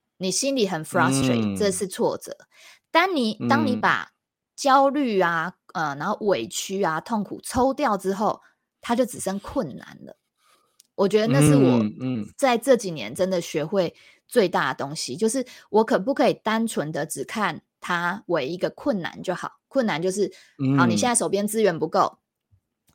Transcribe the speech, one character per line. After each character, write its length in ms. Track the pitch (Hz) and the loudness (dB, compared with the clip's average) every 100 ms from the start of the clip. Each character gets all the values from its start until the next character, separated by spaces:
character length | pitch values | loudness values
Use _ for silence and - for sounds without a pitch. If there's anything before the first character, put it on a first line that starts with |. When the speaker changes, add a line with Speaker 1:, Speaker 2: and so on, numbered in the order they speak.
| _ - | _ -8
Speaker 1:
你 120 | 185 | -4
心 260 | - 269 269 | -2 0 0
里 120 | 190 | 0
很 180 | 170 156 | -2 -2
frustrate， 680 | 180 160 135 131 120 - 98 | 0 2 2 2 2 0 0
Speaker 2:
嗯。 20 | |
Speaker 1:
这 140 | 202 | -2
是 160 | 185 110 | -2 -4
挫 280 | - 175 - | -2 -2 -2
折。 220 | - - - _ - - _ | -8 -16 -18 _ -20 -20 _
当 240 | 320 381 320 | 2 2 2
你， 220 | 220 214 | -2 -2
Speaker 2:
嗯。 80 | 240 | 2
Speaker 1:
当 180 | 277 294 | 2 2
你 100 | 240 | 0
把 360 | 190 127 - _ _ _ _ - | 0 0 -4 _ _ _ _ -4
焦 320 | 277 269 277 | 4 6 6
虑 320 | 277 262 196 | 2 0 2
啊， 360 | 175 165 170 - - | 2 0 -4 -8 -10
呃， 220 | - 151 139 | -6 -4 -4
然 120 | 170 | -4
后 80 | - | -2
委 260 | 208 143 117 | 0 -2 -2
屈 360 | - - 196 | -8 -6 -2
啊， 180 | 180 156 | -2 -2
痛 220 | - 220 | -2 -4
苦 180 | 196 202 | -4 -8
抽 300 | - 254 262 | -6 0 0
掉 240 | 269 277 202 | 0 0 0
之 160 | 190 | -2
后， 280 | 190 208 - _ _ _ _ | -2 -2 -2 _ _ _ _
它 140 | - 233 | -2 0
就 80 | |
只 160 | 254 139 | 0 -4
剩 200 | - 196 | -6 -6
困 360 | - 277 165 170 | -6 -6 -6 -8
难 200 | - - - | -18 -20 -20
了。 100 | - _ _ _ _ _ _ _ | -20 _ _ _ _ _ _ _
我 140 | - 196 | -2 2
觉 120 | 214 | 2
得 80 | 220 | 4
那 140 | 143 | 6
是 140 | 147 143 | 6 6
我 240 | 131 120 | 6 4
Speaker 2:
嗯， 180 | 107 110 | 2 -2
嗯。 340 | 131 120 104 - | -6 -4 -6 0
Speaker 1:
在 180 | 269 240 | 2 2
这 220 | 277 247 | 4 2
几 140 | 190 | 2
年 240 | 156 104 160 | -8 -10 -4
真 160 | 185 | -2
的 100 | 185 | -2
学 240 | 170 160 156 | -4 -4 -2
会 300 | 196 170 - - _ _ | 0 -2 -4 -20 _ _
最 200 | 247 180 | 2 2
大 240 | 185 143 | 2 0
的 140 | 135 135 | -2 -6
东 100 | 156 | -8
西， 200 | - 143 | -8 -2
就 120 | 220 | -2
是 160 | 269 247 - - | 0 -4 -10 0
我 120 | 208 | 2
可 140 | 220 214 | 4 2
不 160 | 196 | 2
可 160 | 277 233 | 2 2
以 40 | 151 | 2
单 320 | - 220 226 | -2 -2 -2
纯 240 | 220 156 | -2 -4
的 120 | 165 | -4
只 200 | 156 - | -6 -8
看 400 | - 226 196 151 - _ | -8 -4 -4 -4 -14 _
它 440 | - 175 175 196 - | -6 -4 -2 -6 -2
为 200 | 165 131 | -2 -2
一 100 | 180 | -4
个 120 | - | -6
困 320 | - 294 214 | -4 -2 -2
难 220 | 147 - | -4 -8
就 100 | - | -6
好。 200 | 180 - - _ | -6 -8 -12 _
困 200 | 269 220 | -2 0
难 120 | 151 | 0
就 120 | 185 | -2
是， 200 | 196 190 - - - | 0 -2 -4 -20 -4
Speaker 2:
嗯。 140 | 131 143 | 0 4
Speaker 1:
好， 80 | 175 | 4
你 100 | - | 2
现 140 | 247 | 0
在 60 | 233 | 0
手 120 | 170 | 0
边 200 | 190 208 | -2 -2
资 160 | 220 | 2
源 160 | 202 160 | 2 0
不 80 | 160 | 0
够， 320 | 190 143 - _ _ _ _ _ _ _ | 2 0 -2 _ _ _ _ _ _ _